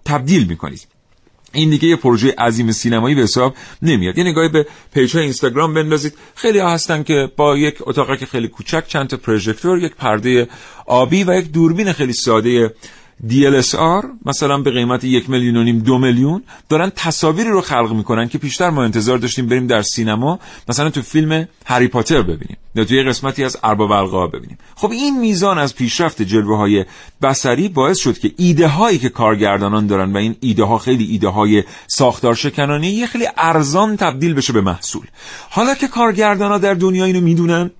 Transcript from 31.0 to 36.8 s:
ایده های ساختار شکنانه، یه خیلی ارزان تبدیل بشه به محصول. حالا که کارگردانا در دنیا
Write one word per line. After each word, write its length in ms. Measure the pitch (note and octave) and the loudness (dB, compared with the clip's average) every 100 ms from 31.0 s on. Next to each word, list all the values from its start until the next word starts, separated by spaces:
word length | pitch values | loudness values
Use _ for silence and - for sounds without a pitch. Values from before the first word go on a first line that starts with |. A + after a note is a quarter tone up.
ایده 240 | G#2+ A2 G2+ | 0 0 -2
های 360 | G2 G#2+ G#2 F#2+ - - | 0 4 2 2 -12 -8
ساختار 480 | - C3 A#2 B2 A#2 | 0 0 2 -2 0
شکنانه، 540 | C#3+ - C#3+ D3 E3+ | -2 -2 -2 -2 -2
یه 180 | G#3 A#3+ | -4 -4
خیلی 200 | A#3+ A#3 - | -4 -4 -2
ارزان 600 | E3 D#3+ C#3+ E3 G#3+ G#3 | 0 2 2 2 0 0
تبدیل 360 | F3+ C3 E3 | -2 0 -2
بشه 200 | C#3+ - | 0 0
به 80 | A#2 | 2
محصول. 440 | F#2+ F2 - - - - - - - | 0 -2 -6 -10 -14 -20 -20 -20 -8
حالا 260 | - A#3+ C4+ | -2 0 0
که 120 | C#4 | -4
کارگردانا 720 | A#3 A#3 F#3+ G#3+ G3+ G3+ G3+ | 0 0 2 2 2 0 0
در 160 | G3 | 0
دنیا 320 | F#3+ | 2